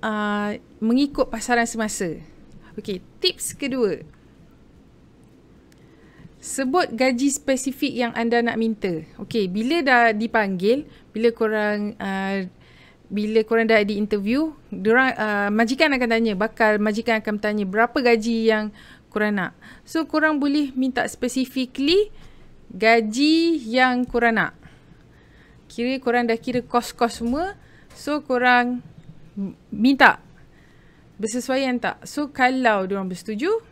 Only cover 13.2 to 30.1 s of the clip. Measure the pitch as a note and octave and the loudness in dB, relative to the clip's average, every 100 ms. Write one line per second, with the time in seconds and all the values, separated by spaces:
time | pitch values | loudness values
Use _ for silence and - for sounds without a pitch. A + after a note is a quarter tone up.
13.2 | G#3+ A3 A3 A3+ A3+ A3+ G#3 G3+ G#3 G#3 | 0 0 2 0 4 4 4 -2 -2 -2
14.2 | G3+ B3+ D#4+ D4+ - F#3+ F#3+ A#3 C4 - | 0 0 -2 -6 -14 -6 2 4 2 0
15.2 | G#3+ G#3 G3+ G#3 A#3 C4+ D#4+ C4+ A#3+ A3+ | -2 -2 0 0 0 2 2 2 0 0
16.2 | A3+ F#3+ G#3+ - A3 G#3+ G#3+ G#3+ A3+ A3 | 0 0 -4 2 2 4 2 -2 0 -2
17.2 | A3 G#3+ G#3+ G#3 G3 G3+ A#3 D4+ A#3+ A#3 | -2 -4 -2 -2 -2 2 2 2 2 2
18.2 | A3 A3+ A3 G#3+ G#3+ - - - _ G#3+ | 2 0 2 2 -2 -10 -20 -20 _ -2
19.2 | G#3+ G#3 F3 - - - - D#4+ D#4+ D#4 | 0 0 -4 -8 -20 -20 -8 -4 -2 0
20.2 | D#4 D4+ C#4+ C#4+ C#4+ C4 C4 B3+ - - | 2 2 0 0 -2 -2 -2 -2 -4 -4
21.2 | B3 C4 A#3+ C4 B3+ - C#4 F#4 G#4 - | -4 -2 -4 -4 -6 -2 2 2 2 -6
22.2 | - - - - - F#3 A3 A#3 G#3+ A3 | -20 -20 -20 -20 -18 0 4 4 2 2
23.2 | D4 D#4+ E4 D#4+ A3+ B3 B3+ B3 B3 A#3+ | 4 4 2 0 -2 2 2 2 -2 0
24.2 | A#3 A3+ F3 - - - - - - - | 2 2 -2 -4 -20 -20 -20 -20 -20 -20
25.2 | - - - - - - A#3+ C4 C4 A#3+ | -20 -20 -20 -20 -18 -6 -4 -2 0 0
26.2 | A#3+ A3+ B3 B3 A#3+ A#3+ A#3 - A#3 - | 2 -2 -2 -4 0 -2 -2 -2 -2 0
27.2 | A#3 C4+ F4+ G#4 - - - - - D4 | -4 -2 -4 -8 -20 -20 -20 -12 -4 -4
28.2 | D4 B3+ B3 B3 B3 B3 - - - - | -2 0 4 4 2 -4 -10 -20 -20 -20
29.2 | - - G3 - _ C#3+ A#3 C4+ B3+ | -18 -8 -8 -8 _ 0 2 6 6